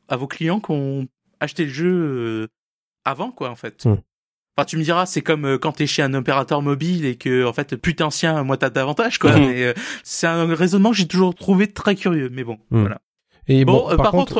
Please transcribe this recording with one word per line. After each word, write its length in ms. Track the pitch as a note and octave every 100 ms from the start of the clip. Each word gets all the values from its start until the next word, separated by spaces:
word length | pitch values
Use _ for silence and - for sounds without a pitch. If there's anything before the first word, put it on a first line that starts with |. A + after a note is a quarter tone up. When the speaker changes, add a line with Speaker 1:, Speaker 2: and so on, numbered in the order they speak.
| -
Speaker 1:
à 80 | B2
vos 120 | C3+
clients 340 | - D#3+ G3+
qui 100 | -
ont 360 | D3+ C#3 C#3 C3+ _ _ _
acheté 240 | D3 - D3+
le 60 |
jeu, 200 | C3+ F3+
euh, 560 | F3+ D#3 C3 A2+ A2 A2 _ _ _ _ _
avant 280 | B2+ C3+ A#3
quoi 180 | - B2+
en 60 | A#2+
fait. 260 | A2+ - A#2+
Speaker 2:
Hmm. 120 | G2+ - _ _ _ _ -
Speaker 1:
Enfin, 60 | C#3+
tu 120 | D#3+
me 60 |
diras, 220 | D#3 F3 F#3
c'est 160 | D#3
comme, 220 | - D#3
euh, 140 | C#3 C3+
quand 160 | D#3+
t'es 120 | - D3
chez 160 | -
un 120 | C#3
opérateur 480 | C3+ B2 C#3 C3 D3
mobile 420 | C#3+ C#3+ E3 F3+
et 140 | C#3+ A#2+
que, 280 | C3+ B2+ B2
en 60 |
fait, 240 | A#2 C#3+ A#2+
plus 180 | -
t'es 120 | D#3 D#3
ancien, 360 | - E3+ D#3 C3+
moins 100 | C3+
t'as 140 | C3+
d'avantages, 500 | C3 C3+ D3+ A#3 -
quoi. 160 | D3+ D3+
Speaker 3:
Mhm. 100 | C#3
Speaker 1:
Mais, 160 | B2 B2
euh, 80 | A#2+ B3 -
c'est 260 | - - E3+
un 180 | E3 E3 D#3+
raisonnement 360 | F3+ G3 G#3+
que 40 | G3+
j'ai 120 | E3
toujours 260 | F3+ F#3 F3
trouvé 320 | - F#3+ G#3
très 260 | - G#3 G3
curieux. 340 | F#3+ E3 B2+
Mais 140 | B2+ A#2
bon, 120 | A2 _
Speaker 2:
Mhm. 80 | A2+
Speaker 1:
voilà. 220 | G#2 A2 _ _ _ _ -
Speaker 2:
Et 160 | C3
Speaker 1:
Bon, 100 | C#3
Speaker 2:
bon, 160 | G3 B3+
Speaker 1:
euh, 40 | E3
Speaker 2:
par 100 | G#3+
Speaker 1:
par 60 |
Speaker 2:
contre, 220 | F3+ C4+